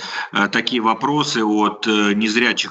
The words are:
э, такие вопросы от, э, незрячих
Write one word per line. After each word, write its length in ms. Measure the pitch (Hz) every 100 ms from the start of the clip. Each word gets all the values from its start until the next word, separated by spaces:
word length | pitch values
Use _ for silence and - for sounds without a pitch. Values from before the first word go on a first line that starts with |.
| - - -
э, 160 | - 101
такие 320 | 110 117 123
вопросы 600 | 110 113 135 147 139 117
от, 420 | 107 107 104 104 113
э, 280 | 107 104
незрячих 560 | 101 110 110 120 104 98